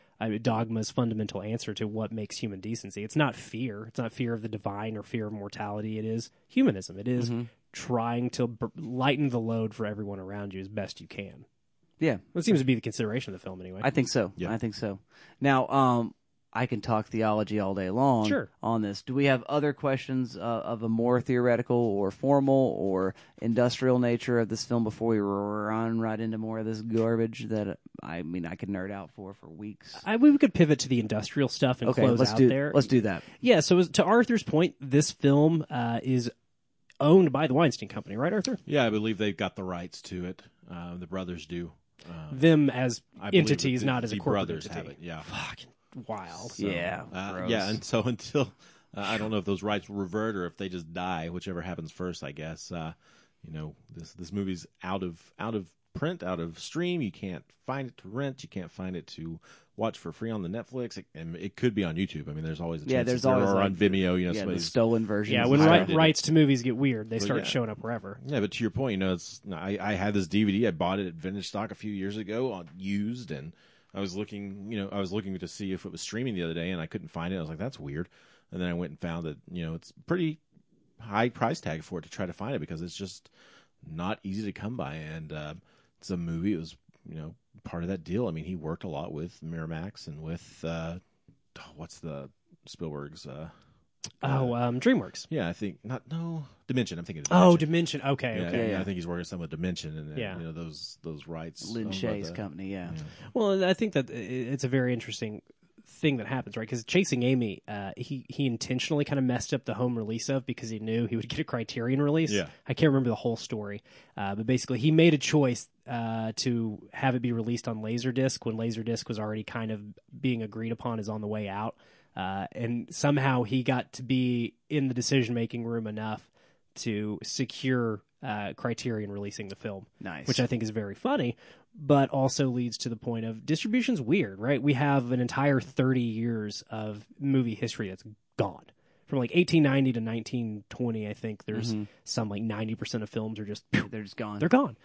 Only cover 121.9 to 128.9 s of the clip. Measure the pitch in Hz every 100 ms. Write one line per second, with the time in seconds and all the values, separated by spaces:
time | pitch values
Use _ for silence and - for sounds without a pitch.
121.9 | _ _ - 92 98 - - 117 120 -
122.9 | - 147 143 135 127 110 131 123 123 -
123.9 | - 123 131 127 123 117 _ _ 151 135
124.9 | 123 117 139 117 120 117 120 113 117 107
125.9 | 107 110 107 _ _ _ _ _ - 117
126.9 | 104 107 104 - - 131 - 131 127 117
127.9 | 104 _ _ 135 104 98 - 120 117 123